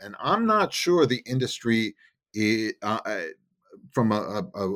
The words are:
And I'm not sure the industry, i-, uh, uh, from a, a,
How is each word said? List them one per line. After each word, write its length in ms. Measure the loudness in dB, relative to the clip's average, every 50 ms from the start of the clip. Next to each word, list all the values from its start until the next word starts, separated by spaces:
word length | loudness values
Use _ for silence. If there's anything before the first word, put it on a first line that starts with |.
And 160 | -18 -16 -12 -6
I'm 280 | -2 0 2 2 2
not 260 | 2 4 2 2 0
sure 320 | -2 -2 2 2 4 6 4
the 180 | 4 2 -2 -2
industry, 680 | -2 -2 -2 0 -2 -4 -2 0 2 2 2 0 -2 -6 _ _ _ _ _ _ _ -4
i-, 380 | 0 2 2 2 2 0 -4 -6 -4
uh, 200 | -4 -4 -4 -4 -4
uh, 160 | -6 -6 -6 -6 -8 -10 -14 _ _ _ _ _ _ -20 -20 -20 -6
from 200 | -2 0 2 2
a, 360 | 2 0 -2 -4 -6 -6 -6 -6 -6
a, 200 | -4 -4 -4 -4